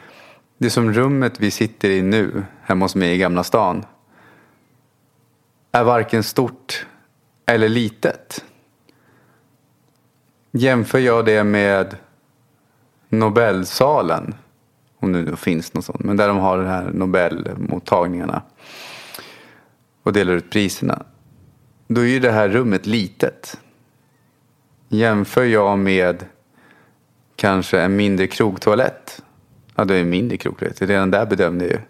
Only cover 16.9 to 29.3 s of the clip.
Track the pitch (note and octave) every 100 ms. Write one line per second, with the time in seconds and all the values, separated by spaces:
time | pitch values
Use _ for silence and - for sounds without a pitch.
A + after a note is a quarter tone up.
16.9 | F2 F#2+ F#2 E2+ E2+ - F#2+ - E2+ -
17.9 | F#2+ F2 F2 E2 - - _ - - -
18.9 | - - - - - - - _ _ _
19.9 | _ G#2+ G2+ F2+ F2+ - G#2+ G2 - E2+
20.9 | - - _ _ _ _ _ _ _ -
21.9 | A2+ A#2+ C3 B2 A2 G#2 A2+ A#2+ F#2+ G2+
22.9 | A2+ F#2 - - - - - _ _ _
23.9 | _ _ _ _ _ _ _ _ _ _
24.9 | G#2+ A2+ G#2 G2 - B2 A2 G2+ G2+ G2
25.9 | F#2+ F2+ F2 F#2 _ _ _ _ _ _
26.9 | _ _ _ _ - G#2 F#2+ F#2 F#2 F2+
27.9 | G2 G#2 F#2+ F#2 - A2+ G2 - G#2+ -
28.9 | - - - _